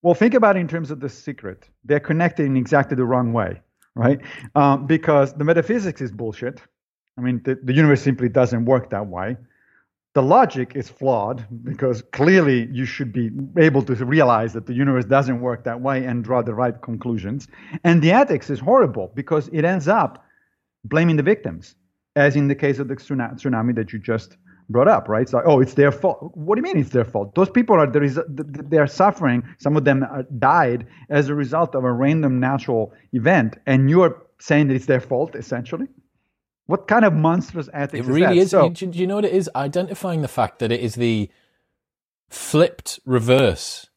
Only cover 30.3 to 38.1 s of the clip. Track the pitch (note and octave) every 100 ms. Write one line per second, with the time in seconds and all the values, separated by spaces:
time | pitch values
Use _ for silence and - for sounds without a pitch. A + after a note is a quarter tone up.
30.3 | B2+ C3 E3 C3+ A#2+ - _ - D3 C#3
31.3 | D3 C3+ D#3 E3 C3+ B2+ A#2+ C#3 D#3+ D3
32.3 | B2+ B2+ C3+ - A#2 G#2+ _ _ B2+ A2+
33.3 | A#2+ A2+ - - C3 C3+ E3+ E3+ E3 _
34.3 | _ - D3 D3 C3 - C3 - B2+ D#3+
35.3 | A2+ - B2 B2 E3 C4+ _ _ _ _
36.3 | _ _ _ - G3 - A3 A3 D#3 D#3+
37.3 | F3 - E3+ C#3 D3+ C#3+ A2 B2+